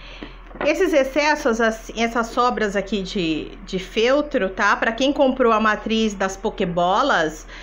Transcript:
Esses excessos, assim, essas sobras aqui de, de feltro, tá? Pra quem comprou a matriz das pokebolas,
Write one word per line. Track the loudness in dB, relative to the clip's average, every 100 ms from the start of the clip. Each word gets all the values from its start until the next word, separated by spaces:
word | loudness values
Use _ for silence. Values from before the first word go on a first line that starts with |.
| -18 -16 -16 -18 -16 -4 0
Esses | 2 2
excessos, | 2 2 2 2 2 0 2
assim, | 2 0 -6 -4
essas | -2 -2 -2
sobras | 0 0 0 -2 -2
aqui | -2 -4
de, | -4 -2 -2 -2 -6 -12 -8
de | -8
feltro, | -4 0 2 2 2 -2 -2
tá? | 0 2 2
Pra | 0
quem | 0 0
comprou | 2 2 4 2
a | 4
matriz | 2 0 2 2 2
das | 0 -4 -2
pokebolas, | -6 -2 -2 2 2 4 4 2 0 -4 -14 -18